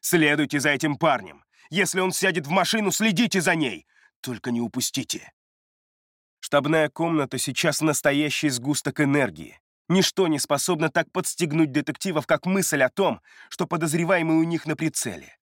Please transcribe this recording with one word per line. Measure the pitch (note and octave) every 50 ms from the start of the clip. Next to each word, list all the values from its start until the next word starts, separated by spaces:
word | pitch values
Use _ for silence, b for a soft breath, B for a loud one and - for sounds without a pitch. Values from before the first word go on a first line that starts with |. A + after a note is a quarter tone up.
«Следуйте | - - - F3 D#3 D3 D3 D3 D3+ - - C#3+
за | B2+ D3+
этим | C#3+ C3 - D#3 C#3+
парнем! | A#2 E3 D#3+ C#3 A#2+ F#2+ E2+ D2 - _ b b b b b
Если | D3+ F#3 F#3+ - - F#3
он | F#3 F#3+
сядет | F3 - F#3 F#3+ E3+ F3 C#3
в | C#3
машину, | F3 F#3+ F3+ - - A3+ G#3 F#3+
следите | E3 - G#3+ A3+ F#3+ D#3+ A#3+ G3+ - G3
за | D#3+ F#3 F3
ней! | E3 D3+ B2 G2 D#2+ _ b b b b b b _
Только | - C3 B2 G#2+ - B2+
не | A#2+ A#2
упустите!» | A#2+ A2 - B2+ A#2 - - C#3 B2+ _ - G#2+ - - _ _ _ _ _ _ _ _ _ _ _ _ _ _ _ _ _ _ _ _ _ _
Штабная | - - - C#3+ C3+ D3 D#3+ D#3+ D#3 C#3+
комната | _ - E3 E3+ D#3+ D#3 C#3 A#2+ - B2+
сейчас | - - B2+ - - D#3+ C#3 -
настоящий | D3+ D#3 D3 - - D3 C#3 C#3+ D3+ D3 - - - D3
сгусток | C3 A#2+ A#2+ C#3 D3 - - D3 C3 -
энергии. | D3 C#3+ C#3 D3 C3+ G#2+ E2 D#2 D#2+ - - _ _ _ _ _ _ _
Ничто | E3 F#3+ F3+ - - - F#3+
не | E3 D#3 C#3+
способно | - - D3 C#3 - - F3+ D#3 E3 D#3
так | - F3 D#3+ _
подстегнуть | _ F#3 E3+ - - - F3 D#3 C#3+ E3 D#3+ D3
детективов, | B2+ D3 C#3+ - - - - G3 E3 D3+ C3+
как | - E3 D3 -
мысль | F3+ F#3+ G3 F3+ - - C#3+
о | C3 B2
том, | _ - G3 E3+ A#2+ G2 B B B B B B
что | - - F3+
подозреваемый | - E3+ E3+ D#3+ D#3+ C#3+ E3+ E3 E3 F#3+ F3 E3 E3 D#3+
у | D#3+ D#3+
них | E3+ E3+ D#3 -
на | D3+ D#3
прицеле. | - E3 D#3 D3 - - A#2 F#2 D#2 - - - _